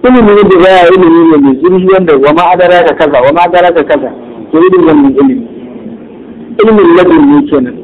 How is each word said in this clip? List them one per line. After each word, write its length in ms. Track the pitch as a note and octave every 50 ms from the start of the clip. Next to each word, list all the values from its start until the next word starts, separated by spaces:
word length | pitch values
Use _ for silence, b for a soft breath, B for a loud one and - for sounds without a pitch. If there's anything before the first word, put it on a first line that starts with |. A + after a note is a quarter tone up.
| -
Ilimi 280 | B3+ B3+ B3 A3+ G#3
na 120 | G3+ G#3 G3+
diraya 440 | F#3 F#3 F3 F3 F#3+ F#3+ F#3 F3 E3+
ilimi 420 | F#3 F#3+ F3+ E3 E3 E3+ E3+ E3
ne 80 | D#3+ D3
mai 180 | C#3 C#3 C3 B2+
zurfi 280 | D3+ F3+ F#3 F#3 F#3 F#3
wanda 260 | F#3+ F#3 F#3 E3 D3+
wa 180 | C3+ C3+ D3 D3+
ma 100 | E3 F3+ F3
adara 320 | F3+ F3+ F3+ F3 F3+ F3+ E3+
ka 80 | E3 C#3
kaza, 260 | - D#3+ D3+ C#3+ B2+
wa 100 | B2 C#3 D3
ma 80 | E3+ F3
adara 280 | F3 E3+ F3+ F3+ F3+ E3+
ka 100 | E3+ C#3+
kaza. 280 | - D3+ C#3 C3+ A#2+ - - - - - - - -
To 60 | - D#3
irin 260 | E3+ F#3 F#3 F3+ E3
wannan 300 | D#3+ D#3 D3 C#3 C#3 C3
ilimi. 320 | C3+ C#3+ C3+ B2 A#2 A#2 - - - - - - - - - - - - - - - - - - - - - - - G#3
Ilimin 320 | A3+ A3 G#3 F#3+ E3+ E3+
ladun 300 | F3+ F3+ F#3 E3+ D#3+ D3
ne 240 | C#3 C#3+ D3 C#3 -
kenan. 280 | D3+ C#3 B2+ B2 A#2+ -